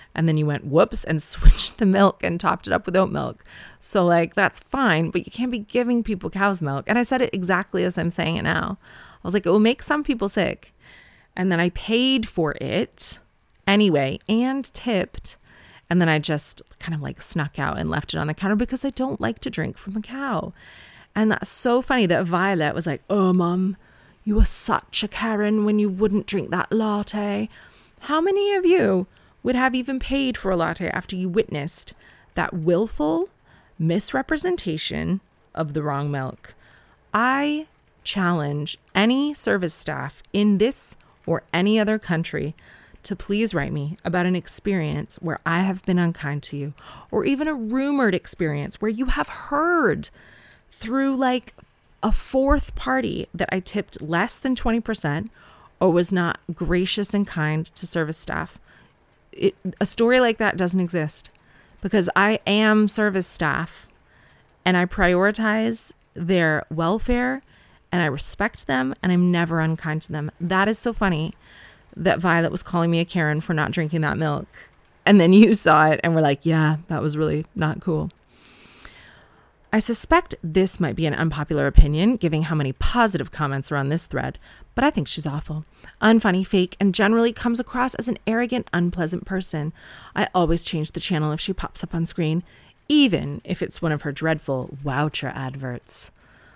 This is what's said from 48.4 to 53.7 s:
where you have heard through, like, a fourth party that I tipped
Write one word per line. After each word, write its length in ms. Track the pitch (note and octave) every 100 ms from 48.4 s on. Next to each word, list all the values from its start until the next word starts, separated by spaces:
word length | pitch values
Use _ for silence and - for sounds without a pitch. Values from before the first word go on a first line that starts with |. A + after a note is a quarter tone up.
| D#3+ D3 C#3+ -
where 80 | G#3+
you 160 | A3 B3+
have 240 | C#4+ D4
heard 800 | - - C#4+ E4 F4 B3 C#3 - - - - - - _
through, 440 | - A3 C4 C4+ C4+
like, 380 | C4 B3 - - - _ _ _
a 80 | A3
fourth 640 | - - C4 C4+ D4 - -
party 520 | - C4 A#3+ - -
that 160 | E3+ -
I 80 | F#3+
tipped 420 | F#3